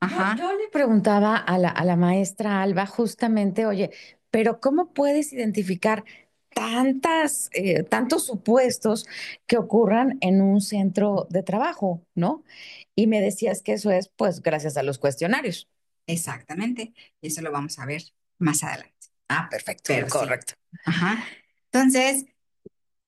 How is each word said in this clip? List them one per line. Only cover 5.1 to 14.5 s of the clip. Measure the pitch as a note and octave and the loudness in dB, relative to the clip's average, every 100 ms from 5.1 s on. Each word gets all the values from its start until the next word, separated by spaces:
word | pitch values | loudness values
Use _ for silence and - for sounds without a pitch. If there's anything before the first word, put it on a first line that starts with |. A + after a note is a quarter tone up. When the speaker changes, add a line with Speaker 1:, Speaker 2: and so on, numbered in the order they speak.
| D4 D4 | 2 -2
Speaker 2:
identificar | C4 A3+ G#3 F#3 F3+ A3 A3 - - _ _ _ | -4 -4 -2 -2 0 0 -2 -4 -20 _ _ _
tantas, | - A3+ A#3 C4 C4+ E4 D#4+ D4+ - - | -6 -4 0 0 0 0 2 0 -2 -6
eh, | - F#3+ E3 | -4 0 0
tantos | F3+ A3 A#3+ E4 - | 0 0 0 -2 -2
supuestos | F#3+ - A#3+ B3+ G3+ A3 G#3+ - - - - - | -4 2 4 4 0 -2 -2 -6 -14 -14 -14 -2
que | A#3+ | 0
ocurran | - G#3 G#3+ A3 C4+ C4+ | 2 4 4 4 2 0
en | F#3 F#3+ | 2 4
un | G3 G3+ | 6 4
centro | G3 G#3 G3 F#3+ G#3 G3 - | 2 0 0 0 0 0 -2
de | F3 | -4
trabajo, | F#3 G3 D4 E4 G3 E3+ - - | -2 -2 -2 -2 -4 -4 -6 -2
¿no?". | F3 D#4+ - - - - - - | -2 -2 -10 -20 -20 -20 -6 0
Y | A3 | 2
me | G#3+ | 2
decías | G3+ G3+ G#3+ G3+ | 0 0 -2 -2
que | - | -4
eso | G#3+ G#3 | -2 0
es, | F3+ F#3+ | 0 0
pues, | - G#3+ E3+ | -2 -2 0
gracias | E3 | 2